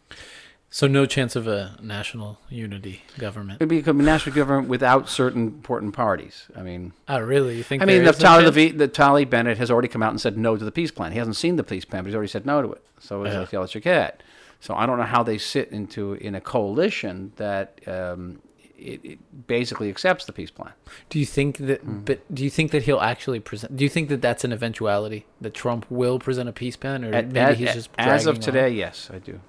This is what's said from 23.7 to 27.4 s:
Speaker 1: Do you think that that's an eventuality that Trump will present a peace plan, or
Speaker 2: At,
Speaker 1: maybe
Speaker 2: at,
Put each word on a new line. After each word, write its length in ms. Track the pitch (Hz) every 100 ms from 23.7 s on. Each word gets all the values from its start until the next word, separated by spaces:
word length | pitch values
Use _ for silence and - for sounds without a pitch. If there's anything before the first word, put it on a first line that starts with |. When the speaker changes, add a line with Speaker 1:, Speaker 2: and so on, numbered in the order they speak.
| 135
Speaker 1:
Do 60 | 139
you 40 |
think 200 | 165 147
that 120 | 139
that's 220 | 120 120
an 80 | 123
eventuality 760 | 113 117 110 110 101 107 107 - -
that 140 | 110
Trump 320 | - 127 120 -
will 300 | 123 123 127
present 300 | 131 127 123
a 20 |
peace 240 | - 123 -
plan, 300 | 135 135 117
or 80 |
Speaker 2:
At, 140 | 120 120
Speaker 1:
maybe 120 |
Speaker 2:
at, 180 | 127